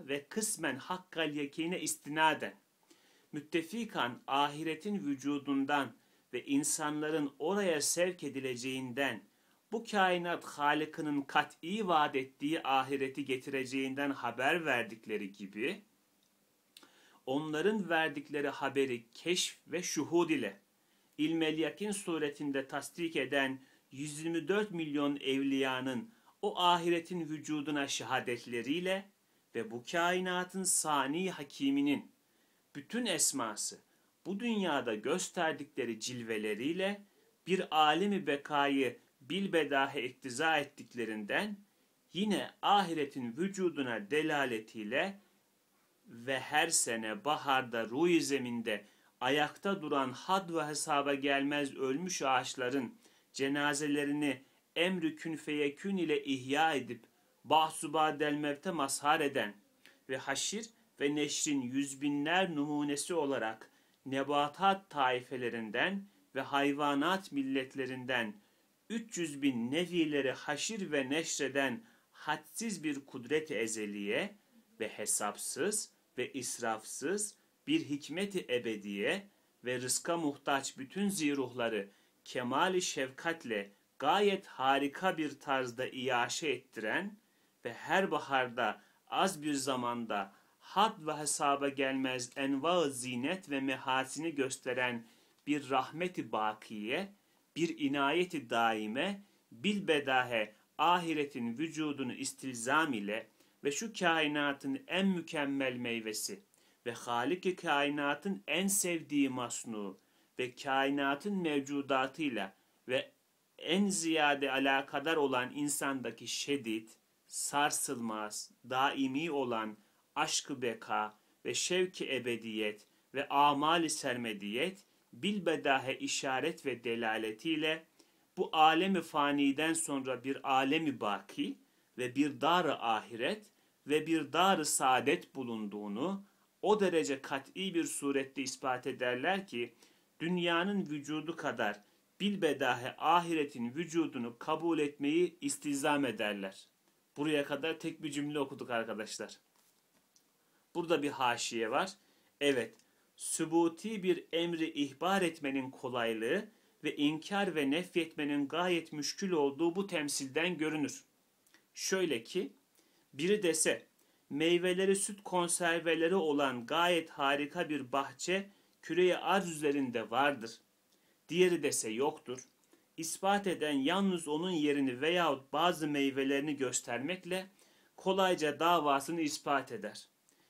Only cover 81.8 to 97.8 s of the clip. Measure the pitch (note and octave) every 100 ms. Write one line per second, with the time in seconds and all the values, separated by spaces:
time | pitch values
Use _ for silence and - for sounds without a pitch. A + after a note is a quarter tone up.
81.8 | G2 - _ _ - C3+ B2 C3+ F3+ F#3
82.8 | F3+ - C3 C3 E3+ E3 B2 G#2+ G2+ -
83.8 | _ - C#3 F#3 G#3 F#3+ - - C3 C#3
84.8 | C#3 - F#3 E3 D3+ C#3+ - C3 B2+ A#2+
85.8 | B2 B2+ B2+ B2 B2 - D#3+ B2 - -
86.8 | G#2+ C#3 G3 - _ _ _ _ B2 A#2
87.8 | - F3 F#3+ D3+ - C3+ B2+ A#2 A2+ G2+
88.8 | - _ - C3+ F#3 D#3 D3+ C#3+ C3+ B2+
89.8 | A#2+ A#2+ A2+ G#2 G2 - _ _ - F#3
90.8 | G#3+ G3 D#3 D3+ D3+ - D3 C#3 C#3 C#3
91.8 | C3+ C3+ C3 B2+ B2 - C3+ C#3 D3+ F3+
92.8 | D3+ B2 B2+ B2 C3+ F#3 C#3+ C#3+ C3+ C3
93.8 | C3+ C3 C3 C#3 E3 C#3 B2+ B2+ C3+ B2+
94.8 | B2 A#2+ A2+ _ _ _ - D3 B2+ C3+
95.8 | B2+ D3 F3+ F3+ C3 A2+ G#2+ G#2+ - G#2+
96.8 | G#2 D3 G3 - _ _ _ - E3 D#3+